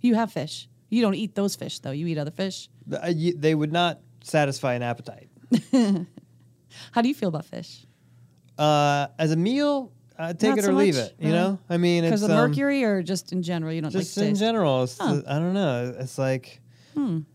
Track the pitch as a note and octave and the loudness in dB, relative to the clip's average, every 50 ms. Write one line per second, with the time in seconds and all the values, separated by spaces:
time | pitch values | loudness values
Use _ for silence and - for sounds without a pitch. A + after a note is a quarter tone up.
0 | - B3 A3+ A3 A#3 G3+ - D#3+ C3 D#3 - - - - _ _ _ _ G#3 A#3 | 4 4 2 2 0 -2 -4 -8 -8 -8 -10 -14 -16 -18 _ _ _ _ 0 2
1 | A#3 G#3 G3 - A3 G3+ - - G3 G3+ - - C3+ B2 - - - C3+ C3+ D3 | 2 2 2 0 -4 -6 -2 -2 -2 -2 -2 -4 -10 -10 -10 -10 -8 -8 -6 -4
2 | E3 E3+ E3 D3+ D3 D3 D#3+ - F#3+ F#3+ - - - - _ - - - - D#3 | -4 -4 -4 -4 -4 -6 -6 -6 -6 -6 -6 -10 -16 -18 _ -20 -12 -10 -8 -6
3 | - E3+ F3 D#3 D#3+ F3 F3 D3+ C#3+ D#3 D#3+ D3+ D3+ D#3 D#3 E3+ F3 F3 D3+ - | -2 -2 0 2 2 0 0 2 2 2 2 2 0 0 0 0 0 0 -2 -6
4 | _ _ _ - - - - D#3 D3 C#3 C3+ - - C3+ B2 A#2+ A#2+ A#2+ A#2+ - | _ _ _ -20 -14 -2 0 2 2 2 -2 -4 -2 -2 -2 -2 -2 -4 -6 -6
5 | - - - - - - _ - - - A#3+ A3+ - - - C4+ A#3 G3+ G3 F3 | -8 -18 -18 -18 -20 -20 _ -20 -2 0 0 0 0 2 2 2 4 4 2 -2
6 | F3 - _ - _ _ _ _ _ _ _ _ _ _ - - - - - A#3+ | -2 -8 _ -20 _ _ _ _ _ _ _ _ _ _ -20 -20 -20 -4 -2 0
7 | A#3 B3+ D4 - - F#3 D#3+ D3 - - - - - - - - - _ _ _ | 0 0 0 0 -2 -4 -4 -4 -8 -10 -14 -14 -14 -16 -18 -20 -20 _ _ _
8 | _ _ _ - - _ _ _ _ _ _ - D3+ D3+ D3+ D3 D3 C#3+ C#3+ C#3+ | _ _ _ -20 -20 _ _ _ _ _ _ 2 4 4 6 6 4 4 2 2
9 | C#3+ - - - D#3+ D#3 D#3+ D#3+ F3 G#3 B3+ C#4 D4 D4 C#4+ C#4 C4 - - _ | -2 -4 -2 -2 0 2 2 2 2 0 2 2 2 2 0 -2 -4 -8 -16 _
10 | _ _ _ - D#3+ E3 F3 D#3+ - G#3+ - G#3+ G3+ G3 F#3 F#3+ G3+ G3 D#3 C3 | _ _ _ -10 -8 -8 -2 0 2 2 2 2 2 2 4 4 4 4 4 2
11 | A2+ - - - - D#3 D#3 F3 F3+ F#3+ G3 F3+ _ - F3 E3+ F3 F3 F3 E3+ | -2 -4 -8 -4 0 2 2 4 2 2 0 -4 _ -2 0 2 2 4 2 2
12 | E3 E3 - G3+ G#3 G#3 G#3 G#3+ A#3 - D3 C4+ C#4 C#4+ C#4 C#4 B3 A3 G3+ F#3+ | 2 2 2 2 2 2 4 4 4 2 2 2 0 0 2 2 2 0 0 0
13 | E3+ D#3 F#3+ F3 - - - F#3 F3 E3+ F3+ E3 D#3+ D#3+ D#3+ E3 D#3 D3+ - F#3+ | -2 -4 -6 -6 -6 -6 -6 -4 -4 -4 -4 -4 -4 -4 -4 -4 -4 -4 -2 -4
14 | F#3 - - G3 G3+ G#3 G#3 G3 G#3 A3+ A3+ A3 F#3 D3 C3+ B2+ B2+ B2 A#2+ - | -4 -4 -2 -2 0 0 2 2 0 0 2 2 2 2 2 2 0 -2 -4 -4
15 | G4 D4 - C#3+ - C3 C#3 D3 E3 F3+ F#3 G3+ G3 D#3 B2+ A#2+ B2 B2 A#2+ B2 | -2 0 0 -2 -2 -2 -4 -2 -2 0 0 0 0 0 0 0 -4 -6 -6 -8
16 | C3 B2+ - - C3+ C3 C3 C3 B2+ - - - _ _ _ _ - _ - D4+ | -10 -10 -6 -4 -2 -2 -2 -2 -4 -12 -20 -20 _ _ _ _ -20 _ -4 -4
17 | C#4+ A#3 E3+ D#3+ D3+ _ _ | -2 -2 -2 -4 -6 _ _